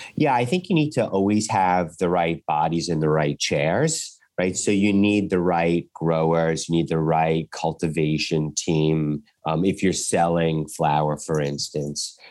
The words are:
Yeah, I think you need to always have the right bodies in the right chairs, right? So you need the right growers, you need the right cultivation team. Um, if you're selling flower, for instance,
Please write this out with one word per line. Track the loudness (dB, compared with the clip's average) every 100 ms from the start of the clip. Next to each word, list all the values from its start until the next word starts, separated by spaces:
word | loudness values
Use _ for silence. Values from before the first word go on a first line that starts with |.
| -10 0
Yeah, | 2
I | 2
think | 2 -2 2
you | 2
need | 2
to | 0 0
always | 2 2 2 0
have | 2 2 2 0 -2
the | 0
right | 2 0 -2 -2
bodies | 0 0 0 -2
in | 0
the | 2
right | 2 0 -2
chairs, | -2 0 0 2 0 -2 -8 -16 _ -4
right? | -2 -2
So | 0
you | 2 2
need | 4 4 2 0
the | 0
right | 2 2 2 0 -2
growers, | -4 0 2 2 2 2 -2 0
you | 0
need | 0
the | 0
right | 2 2 2 0 -4
cultivation | -6 -6 -4 -4 0 0 0 -2 -2 -2 -4
team. | -2 0 2 0 -2 -4 _ _ -4
Um, | -2
if | -2 0
you're | -2
selling | -2 -2 0 2 2 0 -2 -6
flower, | -2 0 0 0 -4
for | -4 -2
instance, | -2 -6 -6 -6 -6 -8 -10 -14 -20